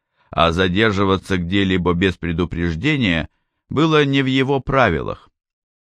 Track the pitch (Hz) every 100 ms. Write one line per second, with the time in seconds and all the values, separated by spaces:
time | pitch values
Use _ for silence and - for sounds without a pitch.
0 | _ _ - - 82 82 95 92 110 98
1 | 98 95 - 95 87 101 95 92 87 85
2 | 95 87 82 85 82 85 85 80 139 147
3 | 110 82 - _ _ _ - - 160 151
4 | 139 139 131 131 131 139 - 135 117 78
5 | 53 - _ _ _ _ _ _ _